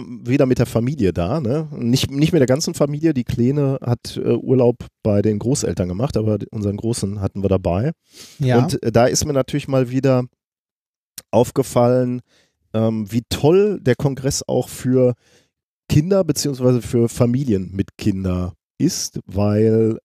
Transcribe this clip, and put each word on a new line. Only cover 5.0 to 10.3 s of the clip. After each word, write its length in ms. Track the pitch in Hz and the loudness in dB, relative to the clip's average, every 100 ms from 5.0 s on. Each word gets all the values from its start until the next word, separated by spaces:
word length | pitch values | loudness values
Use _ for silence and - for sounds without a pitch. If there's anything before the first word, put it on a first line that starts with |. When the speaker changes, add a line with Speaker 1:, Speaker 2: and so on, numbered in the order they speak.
Speaker 1:
bei 200 | 110 101 | 0 2
den 160 | 107 104 | 2 0
Großeltern 500 | 113 143 92 87 90 | -2 -2 -2 -4 -4
gemacht, 280 | 90 135 113 | -2 -4 -2
aber 220 | 110 104 | -2 -2
d-, 80 | - | -4
unseren 260 | 117 101 104 | -6 -4 -4
Großen 440 | 113 117 98 104 | -4 -4 -4 -4
hatten 220 | 98 98 | -6 -4
wir 60 | 95 | 0
dabei. 440 | 92 92 87 131 - _ - - - | 0 0 -2 -2 -6 _ -20 -20 -4
Speaker 2:
Ja. 200 | 135 120 | 2 2
Speaker 1:
Und, 240 | 143 - | 2 0
äh, 80 | 113 | 0
da 160 | 110 123 | 4 4
ist 180 | - | 2
mir 80 | 156 | 0
natürlich 360 | 135 131 147 - | -2 -2 -4 -2
mal 220 | 135 123 | 0 0
wieder 340 | 131 135 127 123 | 0 2 2 0